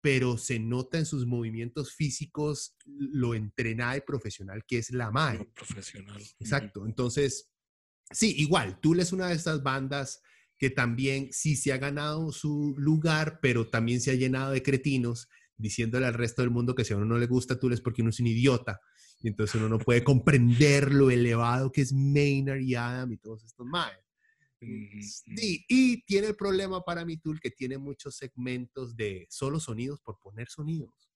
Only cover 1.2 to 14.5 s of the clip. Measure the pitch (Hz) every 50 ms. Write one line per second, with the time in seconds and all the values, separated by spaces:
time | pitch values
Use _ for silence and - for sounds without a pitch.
1.2 | 123 120 123 120 117 113 110 113 117 120 - 151 139 - - - 160 143 - -
2.2 | 156 - _ 147 151 151 147 - - - _ _ _ - - 143 143 131 151 139
3.2 | 123 120 117 110 107 104 - - 123 113 113 113 123 120 127 139 - - 143 127
4.2 | - 107 - - 98 95 95 110 - _ 127 117 110 - 123 123 120 110 107 135
5.2 | 160 143 110 95 107 - _ - - - - 107 98 - - 101 95 101 101 101
6.2 | 101 - _ _ 107 110 143 143 - 104 _ 101 98 110 110 - 127 120 - 143
7.2 | 143 135 - - - _ _ _ _ _ _ _ _ _ _ _ _ - - -
8.2 | 220 220 147 131 151 143 170 175 120 98 95 - - 151 165 175 180 175 190 185
9.2 | 185 180 175 160 170 170 160 147 135 135 131 135 135 135 143 143 135 131 - -
10.2 | _ _ _ _ _ _ _ _ 135 131 131 131 123 120 117 120 135 135 135 135
11.2 | 135 131 - - - 156 147 127 - 143 135 131 135 143 143 147 147 151 151 160
12.2 | 165 156 135 - - 151 147 147 147 147 135 139 139 147 156 160 151 170 156 156
13.2 | 156 151 156 - - 131 120 117 113 - - 117 113 117 120 123 120 139 131 127
14.2 | 131 127 131 131 135 135